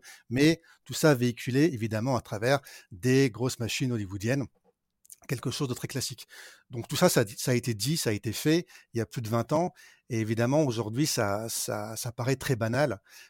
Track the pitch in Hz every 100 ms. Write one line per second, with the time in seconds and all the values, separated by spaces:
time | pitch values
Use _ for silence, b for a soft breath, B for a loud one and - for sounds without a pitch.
0 | B B B 120 151 165 b b - 123
1 | 160 131 123 120 - 131 160 123 110 107
2 | 123 120 - 107 120 139 - B B 92
3 | 123 131 135 107 127 - 110 - 131 117
4 | 95 98 110 139 127 _ _ _ _ _
5 | - - - 131 135 - 139 120 127 131
6 | - 120 - B B B B 120 - 143
7 | 180 - 107 127 - 123 123 107 117 165
8 | 123 104 113 104 151 165 170 B B 113
9 | 107 - 110 117 113 151 175 - B B
10 | - 113 110 113 120 147 147 110 107 117
11 | 156 - 104 101 113 - - 107 104 110
12 | 120 - 123 135 - 117 113 123 147 98
13 | _ B